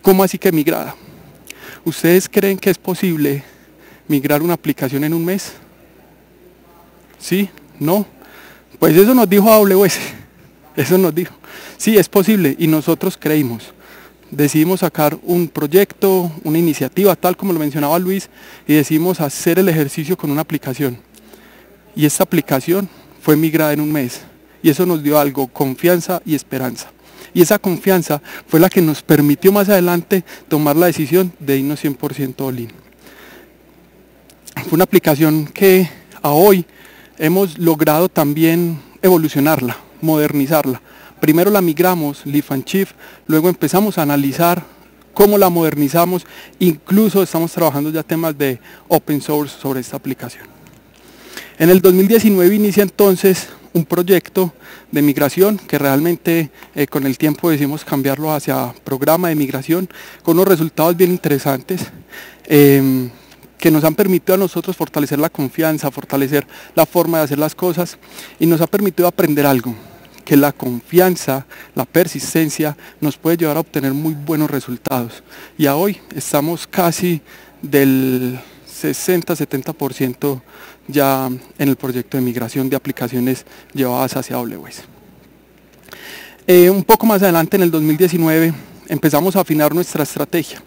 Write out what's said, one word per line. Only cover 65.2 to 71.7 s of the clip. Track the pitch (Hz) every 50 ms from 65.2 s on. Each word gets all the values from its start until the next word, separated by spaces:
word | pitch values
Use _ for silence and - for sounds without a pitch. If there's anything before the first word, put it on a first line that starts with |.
| 151 165
confianza, | _ - 143 123 - - 160 160 156 151 147 143
fortalecer | 131 139 - - 139 139 139 131 143 143 139 - - - - - -
la | 165 160
forma | - - 175 165 165 165 160
de | 156
hacer | 135 143 139
las | 151 151 -
cosas, | - 180 180 165 175 175 170 - _ - - - - - - -
y | - 160
nos | 165 170 156
ha | 165
permitido | 156 - 202 208 196 160 - 175
aprender | 175 - - 185 165 147 147 143
algo, | 143 135 123 113 127 117 107 - - - - - - - - -
que | - 143
la | 143 143 143
confianza, | 139 - - 127 123 120 - - 165 175 180 185 180 - - - 135 135 135 _ - - - -